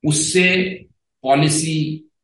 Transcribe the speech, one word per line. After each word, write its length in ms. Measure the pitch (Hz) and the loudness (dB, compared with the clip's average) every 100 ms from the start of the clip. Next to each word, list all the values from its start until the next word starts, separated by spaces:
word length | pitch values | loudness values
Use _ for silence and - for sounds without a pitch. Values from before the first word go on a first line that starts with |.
| 151 | -2
उससे 580 | 151 - 185 180 185 185 - - _ _ _ | -2 0 2 2 0 -2 -8 -18 _ _ _
पॉलिसी 880 | 131 139 151 151 160 156 151 156 - _ | 0 2 4 0 -2 -2 -4 -6 -14 _